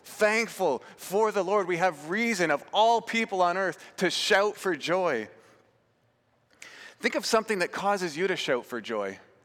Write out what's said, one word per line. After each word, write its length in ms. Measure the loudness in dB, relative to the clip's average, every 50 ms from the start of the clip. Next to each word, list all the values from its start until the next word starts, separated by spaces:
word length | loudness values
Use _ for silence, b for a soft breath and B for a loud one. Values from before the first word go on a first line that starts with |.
| B
thankful 800 | -12 -2 2 2 2 4 2 0 -2 -2 0 0 0 0 0 B B B B
for 340 | -10 -2 0 2 2 2
the 140 | 2 0 0
Lord. 200 | 2 2 0 0
We 120 | 0 0 0
have 320 | 0 0 0 -2 -6 -4
reason 420 | -2 -2 0 0 0 0 2 2
of 100 | 2 0 -2 -2 0
all 260 | 2 4 4 4 2
people 420 | 0 -2 -2 -2 -2 0 0 2
on 140 | 2 2 2
earth 260 | 0 -2 -4 -4 -6 B B B -2
to 120 | -2 0
shout 480 | 0 0 0 2 4 4 4 2 0 -2
for 180 | -2 -2 -2
joy. 540 | -2 -2 -2 0 0 2 0 0 -2 -4 -6 -12 -20 -20 -20 -20 _ _ _ _ _ _ _ _ _ _ _ _ _ _ _ _ _ _ _ _ B B B B B B B B B
Think 160 | -4 -2 -2
of 100 | -2 -2
something 340 | 2 2 2 2 2 -2 -2
that 120 | -2 -2
causes 460 | -4 -2 0 0 0 0 -2 -4 -4 -2
you 100 | -2 -2
to 80 | -2
shout 300 | -2 -2 -2 -2 -2 -2
for 160 | -6 -10 -10
joy. 360 | -8 -6 -4 -4 -4 -6 -8 -10 -16 -20 _ _ _